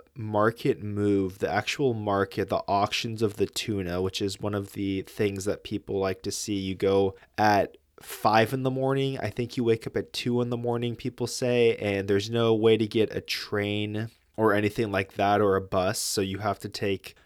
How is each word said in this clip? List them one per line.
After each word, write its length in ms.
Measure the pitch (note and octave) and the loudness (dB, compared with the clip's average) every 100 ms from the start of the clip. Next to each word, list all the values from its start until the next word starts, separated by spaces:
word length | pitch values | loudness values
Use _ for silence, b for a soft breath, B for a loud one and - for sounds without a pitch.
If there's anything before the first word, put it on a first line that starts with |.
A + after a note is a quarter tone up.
| - | -14
market 720 | - G#2+ G#2 G#2+ - C#3+ - | -10 -2 2 2 2 -2 -2
move, 560 | G#2 G2+ G#2 G2 F#2+ F#2+ | -4 -2 2 2 0 -2
the 120 | - | -2
actual 440 | G2 - - C#3 A2+ | -2 -2 -2 -2 0
market, 520 | G#2 G2 G2 - F#2+ | 0 0 0 -2 -2
the 160 | F#2+ - | -2 0
auctions 560 | G2 G2+ - A#2+ A2 | 0 0 -2 -6 -2
of 140 | A2 F#2+ | -2 0
the 100 | G2 | -2
tuna, 560 | - - G2+ F2+ F2+ | -2 -4 -4 -2 -2
which 180 | F#2+ - | -2 -2
is 180 | G2+ F#2+ | -4 -4
one 140 | G#2 | -6
of 200 | G#2 G2+ | -4 -6
the 280 | G#2 G2 F#2+ | -6 -4 -4
things 440 | - - G#2+ G2 G2 | -6 -2 -2 -2 -4
that 180 | - | -4
people 340 | - G#2 - G2 | -6 -8 -4 -2
like 240 | F#2+ F#2+ | -2 -4
to 100 | G2+ | -6
see. 220 | - - | -6 -4
You 220 | G2+ F#2+ F#2+ | -4 -4 0
go 400 | G2 G2 G2 - B - | 2 4 2 -2 B 0
at 360 | G#2+ G2+ F2+ - _ _ | 4 4 2 -4 _ _
five 500 | - - A2 A2 A2+ | -18 -2 2 4 2
in 80 | C3+ | 0
the 80 | C3 | -2
morning. 480 | C3 C3 C3+ C3+ C3+ | -2 0 0 -2 -4
I 140 | - | -6
think 260 | - A#2+ - | -6 -6 0
you 60 | |
wake 240 | A2+ A2+ - | 2 2 0
up 100 | A2 | -6
at 160 | - | -4
two 280 | - B2 A#2+ | -6 -2 0
in 100 | A#2+ | 0
the 60 | A#2+ | -2
morning, 380 | A#2+ A#2+ A#2+ A2+ | -2 -2 -4 -6
people 300 | B2+ - A#2+ | -8 -6 -6
say, 500 | - B2 B2 A#2 A2+ | -2 0 4 4 4
and 300 | G#2 G2 G2 | 0 0 2
there's 220 | G2+ A2 | 2 2
no 240 | A#2 A#2 | 2 2
way 240 | A2 A2 A2 | 4 6 6
to 80 | A2 | 4
get 300 | A2+ G#2+ G2+ | 2 0 -2
a 40 | |
train 920 | - - - G#2 G#2 G#2 G#2 G#2+ A2+ - _ - | -6 -8 -4 -4 -2 -2 -4 -4 -8 -10 _ 2
or 160 | A2 | 4
anything 380 | G2+ G#2 - A2 | 4 2 0 0
like 240 | G2 F#2+ - | 0 -2 0
that 260 | G2+ G#2 | 4 4
or 140 | G#2 F#2+ | 4 2
a 60 | |
bus, 360 | F#2+ F#2+ F#2 A2 | 0 0 0 0
so 240 | - - | -2 -2
you 160 | G2 G2 | -2 -2
have 220 | G#2 G2 | -4 -4
to 100 | G#2 | -8
take 460 | - G#2 G2 - - | -6 -4 -4 -8 -20